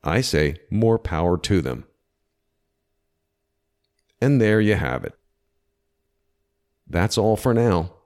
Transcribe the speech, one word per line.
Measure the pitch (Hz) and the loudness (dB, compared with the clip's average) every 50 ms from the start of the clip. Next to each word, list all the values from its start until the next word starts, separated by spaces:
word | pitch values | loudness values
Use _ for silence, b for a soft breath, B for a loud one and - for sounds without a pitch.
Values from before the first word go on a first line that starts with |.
I | - 71 82 113 | -4 -2 -2 -2
say | 131 - - 76 76 73 76 - - _ | -2 -2 0 0 0 0 -4 -6 -12 _
more | 92 104 113 113 113 | -2 0 2 2 0
power | 113 - - 85 78 85 87 90 85 | 0 -2 -4 -4 -2 0 0 0 -2
to | - - 101 92 | -2 -2 -2 0
them. | 73 64 64 62 - _ _ _ _ _ _ _ _ _ _ _ _ _ _ _ _ _ _ _ _ _ _ _ _ _ _ _ _ _ _ _ _ _ _ _ _ _ _ _ _ _ _ _ _ _ _ _ | 0 -4 -8 -10 -12 _ _ _ _ _ _ _ _ _ _ _ _ _ _ _ _ _ _ _ _ _ _ _ _ _ _ _ _ _ _ _ _ _ _ _ _ _ _ _ _ _ _ _ _ _ _ _
And | 123 135 143 131 | 0 2 2 4
there | 113 107 107 110 | 4 4 4 4
you | 110 104 107 | 4 2 2
have | 82 76 64 64 60 - | 0 -2 -4 -4 -6 -8
it. | 50 - _ _ _ _ _ _ _ _ _ _ _ _ _ _ _ _ _ _ _ _ _ _ _ _ _ _ _ _ _ _ _ _ _ _ | -10 -14 _ _ _ _ _ _ _ _ _ _ _ _ _ _ _ _ _ _ _ _ _ _ _ _ _ _ _ _ _ _ _ _ _ _
That's | _ - 85 95 107 - | _ -2 0 0 0 0
all | - 101 110 110 | 0 0 0 0
for | 101 - 131 117 | 0 0 0 2
now. | 117 120 120 95 87 82 90 - _ _ | 2 2 2 2 0 -2 -4 -10 _ _